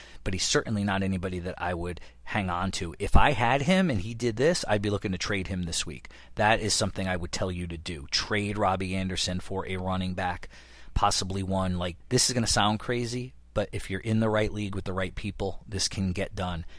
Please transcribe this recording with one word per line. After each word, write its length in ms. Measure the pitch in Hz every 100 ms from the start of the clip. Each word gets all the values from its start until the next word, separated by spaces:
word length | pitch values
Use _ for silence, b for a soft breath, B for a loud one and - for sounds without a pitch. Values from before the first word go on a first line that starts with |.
| B B
but 100 | -
he's 120 | 92
certainly 400 | - 147 - 104
not 180 | 101 98
anybody 380 | 95 95 92 90
that 200 | 90 -
I 140 | 87
would 260 | 87 87 87 B B
hang 280 | - 113 92
on 200 | 87 95
to. 220 | - 85 73
If 160 | 98 -
I 160 | 131
had 300 | 131 120 139
him 280 | 139 190 185
and 100 | 107
he 140 | 104
did 220 | 113 120 110
this, 280 | 147 175 -
I'd 120 | 107
be 100 | 101
looking 200 | 101 101
to 80 | 90
trade 300 | - 101 90
him 160 | 92
this 200 | 85 -
week. 240 | 85 76 - B B -
That 240 | 107 113
is 120 | 107
something 360 | - 101 - 95
I 80 | 90
would 160 | 85
tell 180 | - 95
you 160 | 90 87
to 100 | 85
do. 300 | 82 78 69
Trade 460 | - - 107 104 104
Robbie 360 | 98 92 95
Anderson 460 | 95 95 90 - 90
for 260 | - 95 -
a 100 | 92
running 380 | 92 92 92
back, 340 | 90 92 87 - B B B B
possibly 480 | - 104 - 95 98
one. 360 | 92 95 92 90
Like, 180 | 90 85 -
this 180 | 127 -
is 60 |
gonna 120 | 123 110
sound 320 | 117 104 107
crazy, 560 | - 120 117 123 127 - -
but 140 | - 101
if 180 | 107 -
you're 80 | 95
in 220 | 113 110
the 100 | 110
right 220 | 107 107
league 240 | 104 101 98
with 80 |
the 80 | 92
right 240 | 92 95 -
people, 480 | 104 - 98 - -
this 220 | 95 -
can 240 | - 95
get 240 | 92 - 101
done. 280 | 90 85 -